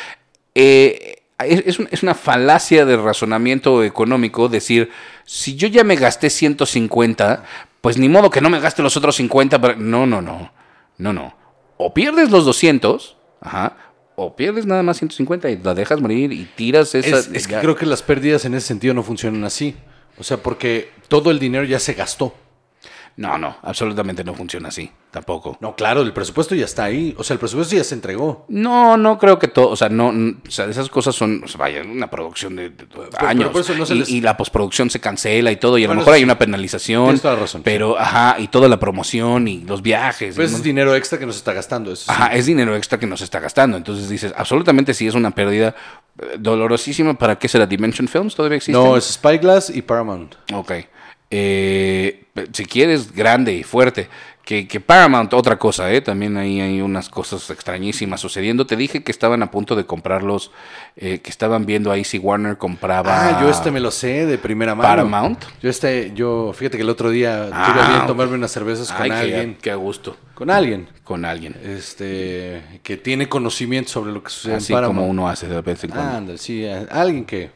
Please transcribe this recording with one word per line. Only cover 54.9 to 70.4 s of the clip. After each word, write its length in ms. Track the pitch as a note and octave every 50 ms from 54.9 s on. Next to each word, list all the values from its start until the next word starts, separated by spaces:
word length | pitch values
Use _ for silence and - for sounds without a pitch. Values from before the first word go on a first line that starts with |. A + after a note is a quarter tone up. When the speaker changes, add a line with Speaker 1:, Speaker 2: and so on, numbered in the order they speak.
| E3+ F#3 F3 D3 C3 A#2+ A2+ G2 B2
Speaker 1:
otra 240 | B2 A#2+ B2 A2 -
cosa, 340 | - G#2+ F#2+ - F#2 F#2 A2
¿eh? 80 | C#3
También 380 | C3+ - G2+ G2 G2+ G#2 G2+ G2+
ahí 200 | G2 G2 G2 G2
hay 220 | G2 F#2+ F#2+ F#2+
unas 300 | F#2+ G2 F#2+ F#2 F2 -
cosas 400 | - F#2 F2+ - G2+ F2+ - -
extrañísimas 680 | D#2+ - - - F2+ F#2 F#2+ G#2 G#2 - A2 F#2+ F#2 E2
sucediendo. 480 | - F#2 - G2 F#2+ G#2+ A#2 B2 C3+
Te 100 | - A2+
dije 260 | A2+ C3+ C#3 - D3 -
que 80 | - -
estaban 300 | - - A#2 A#2+ A#2 G#2+
a 80 | -
punto 260 | - G2+ G#2 - A#2
de 80 | G#2 F#2
comprarlos, 680 | - F2+ E2 - F#2 F#2+ G2 G2 G2+ G2+ G2 - - _ - - - - - - - _
eh, 220 | - G2 F#2 F#2 -
que 100 | - -
estaban 380 | - - A2+ A2 A2+ A2 G#2+
viendo 260 | G2+ G#2 G#2 G#2 G#2 G2
ahí 100 | G2+ G2
si 140 | - - F#2+
Warner 380 | F#2 G2 G2+ G#2 G#2 G#2 G#2
compraba 720 | - - F#2 F2+ - - F#2+ F#2 F#2 F2+ F#2+ F#2+ F#2 F#2 F3
Speaker 2:
Ah, 140 | - - -
yo 80 | D3
este 200 | C#3+ - D#3+ E3
me 80 | C#3 C3+
lo 120 | B2 A2
sé 340 | - - B2+ B2 C3 D3 E3
de 140 | D#3 C3+ A2+
primera 360 | - G#2+ A2 A2 A2+ A2+ G#2+
mano. 140 | A2 B2 G#2
Speaker 1:
Paramount. 560 | G#2 G#2 G#2 G#2 G#2 G#2 A#2 B2 - - - - - -
Speaker 2:
Yo 80 | - B2+
este, 440 | B2+ - - C3+ C3 B2 A2 F#2+ G2+
yo, 380 | G#2 A#2+ A#2+ A#2 A#2 A2+ G#2 -
fíjate 240 | - B2+ C3+ A#2+ A2
que 40 | A2
el 60 | A2+
otro 220 | A#2 - A#2 A#2
día 400 | A#2 A#2+ A#2+ A#2 A2+ G#2+ G#2+ G2+ E2+
Speaker 1:
Ah, 180 | E2 F#2 F#2+ G#2+
Speaker 2:
tuve 80 | B2 B2+
a 40 | C#3
bien 120 | C3+ C3+
Speaker 1:
ok. 60 | C3
Speaker 2:
tomarme 300 | C3 B2 B2 B2+ B2 B2+
unas 140 | B2 A#2+ G#2+
cervezas 400 | - A#2 G#2+ A2 A#2 A2+ A#2+ -
con 120 | F2+ F#2+ A2+
Speaker 1:
Ay, 80 | C3
qué, 60 | A2
Speaker 2:
alguien. 420 | A2+ A#2 A2+ - - A#2+ A#2 G2+ -
Speaker 1:
qué 100 | - G#2+
a 40 | G2+
gusto. 420 | G2 F#2+ G2+ G2 - - F#2+ - - - _ _
Speaker 2:
¿Con 160 | -